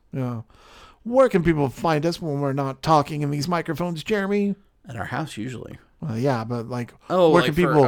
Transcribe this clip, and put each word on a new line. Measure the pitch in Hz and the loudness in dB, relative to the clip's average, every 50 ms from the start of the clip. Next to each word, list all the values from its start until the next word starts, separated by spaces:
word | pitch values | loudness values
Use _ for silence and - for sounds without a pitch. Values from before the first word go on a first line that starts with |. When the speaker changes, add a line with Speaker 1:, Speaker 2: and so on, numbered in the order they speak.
| _ _ - | _ _ -8
Speaker 1:
Yeah. | 139 131 123 120 113 - - _ _ _ - - - - - - _ _ | -6 -6 -4 -6 -8 -10 -14 _ _ _ -20 -20 -20 -20 -20 -20 _ _
Where | 226 240 262 269 247 | 0 4 4 4 6
can | - 190 160 | 4 2 2
people | 165 165 151 143 131 | 2 2 2 0 -2
find | 113 - - 165 160 151 147 | -2 -2 0 0 0 2 0
us | 170 175 - | 0 -2 -2
when | 180 160 143 139 | -6 -6 -4 -2
we're | 143 139 135 | -2 -2 -2
not | 139 139 135 131 - | -2 -4 -4 -6 -6
talking | - - 160 151 139 - 165 147 | 0 4 4 4 4 2 -4 -4
in | 147 143 | -4 -4
these | 147 147 156 165 | -2 -4 -2 -2
microphones, | 180 170 160 - 160 139 175 175 170 156 143 | -2 -4 -2 -4 -4 -4 -4 -4 -6 -8 -4
Jeremy? | - 220 208 196 190 202 208 202 202 196 - _ _ _ _ _ 196 | -4 -2 -2 0 0 0 0 0 0 -2 -4 _ _ _ _ _ -14
Speaker 2:
At | 120 | -10
our | 113 95 | -10 -8
house, | - 117 131 160 - - - | -6 -6 -6 -6 -8 -8 -10
usually. | 104 127 131 - - - - - _ _ _ _ | -10 -10 -10 -12 -12 -14 -16 -18 _ _ _ _
Speaker 1:
Well, | - 156 117 113 | -8 -6 -4 -2
yeah, | 127 143 131 117 110 | 0 0 0 0 -2
but, | 113 123 120 113 117 | -4 -6 -6 -6 -6
like, | 123 123 120 113 - _ _ - | -6 -8 -8 -8 -12 _ _ -2
Speaker 2:
Oh, | 165 185 180 160 | 2 4 6 6
Speaker 1:
where | 156 175 - | 6 6 4
Speaker 2:
like, | - 151 | 4 2
Speaker 1:
can | |
Speaker 2:
for, | 156 180 151 | 2 2 4
Speaker 1:
people | 127 151 135 | 6 6 4